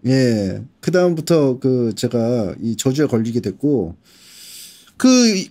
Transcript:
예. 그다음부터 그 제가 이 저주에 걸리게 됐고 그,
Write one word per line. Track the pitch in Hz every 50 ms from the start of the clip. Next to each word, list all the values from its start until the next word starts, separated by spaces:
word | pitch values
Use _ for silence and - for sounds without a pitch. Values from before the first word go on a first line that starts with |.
| -
예. | 123 131 135 127 120 113 107 101 95 98 101 113 - _ -
그다음부터 | - - 165 180 180 180 170 160 151 - 170 156 143 135 127 127
그 | - 131 127 123 120 113 101
제가 | - - 120 120 120 113 117 123 120 104 90 78 -
이 | - 117 113
저주에 | 110 - 131 131 147 151
걸리게 | 127 123 113 110 117 113 120
됐고 | - 104 90 - - 147 147 117 90 82 85 - _ _ _ _ - - - - - - - - - - - - - _ _
그, | - - 262 254 254 240 226 202 190 - -